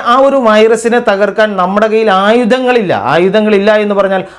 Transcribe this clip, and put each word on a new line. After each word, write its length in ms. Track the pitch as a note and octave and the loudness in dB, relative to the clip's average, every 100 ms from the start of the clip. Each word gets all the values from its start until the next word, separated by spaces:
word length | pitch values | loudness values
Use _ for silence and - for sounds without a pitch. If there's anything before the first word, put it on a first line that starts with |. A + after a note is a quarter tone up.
| A3 | 2
ആ 120 | B3+ | 2
ഒരു 180 | C4+ C4+ | 2 2
വൈറസിനെ 640 | A3+ G#3+ A3 A3+ A3+ A#3+ | 2 2 2 2 0 -2
തകർക്കാൻ 580 | A#3 G3 G3+ F#3+ G#3+ F#3+ | 0 0 -2 0 -2 -2
നമ്മുടെ 300 | F3+ G3+ A3 | -2 0 0
കയ്യിൽ 240 | A3 A3 | 0 0
ആയുധങ്ങളില്ല. 920 | F#3+ G3+ A#3+ A3+ B3+ B3+ B3 F3+ A2 | 0 2 0 0 0 0 -2 -2 -2
ആയുധങ്ങളില്ല 720 | A2+ D#3+ F#3 G#3+ G#3+ G#3 G3+ G#3+ | -2 0 0 0 0 0 0 0
എന്ന് 200 | G#3 G3+ | 0 -2
പറഞ്ഞാൽ 280 | G3 F#3+ F#3 | -2 -4 -6